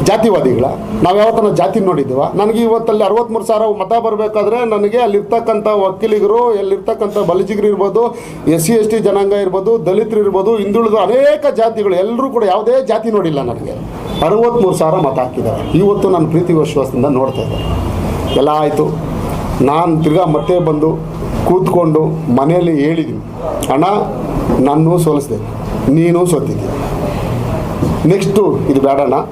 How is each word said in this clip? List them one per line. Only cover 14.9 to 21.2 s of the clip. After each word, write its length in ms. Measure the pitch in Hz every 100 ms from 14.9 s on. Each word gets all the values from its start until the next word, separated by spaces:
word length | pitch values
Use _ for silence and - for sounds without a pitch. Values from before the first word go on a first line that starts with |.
| 180
ಮತ 180 | 147 127
ಹಾಕಿದ್ದಾರೆ. 600 | 127 - 113 104 107 151
ಇವತ್ತು 320 | 196 202 190
ನಾನು 160 | 185 156
ಪ್ರೀತಿ 260 | 165 175
ವಿಶ್ವಾಸದಿಂದ 540 | 165 147 147 127 131 135
ನೋಡ್ತಾ 360 | 131 131 -
ಇದ್ದಾರೆ. 220 | - - - - - - - - - 131
ಎಲ್ಲ 100 | 139
ಆಯಿತು, 380 | 151 151 147 156 - - - - - - -
ನಾನು 380 | 123 151 175 160
ತಿರ್ಗಾ 200 | 160 156
ಮತ್ತೆ 340 | 175 147 - 180
ಬಂದು 320 | 160 151 156 160 - -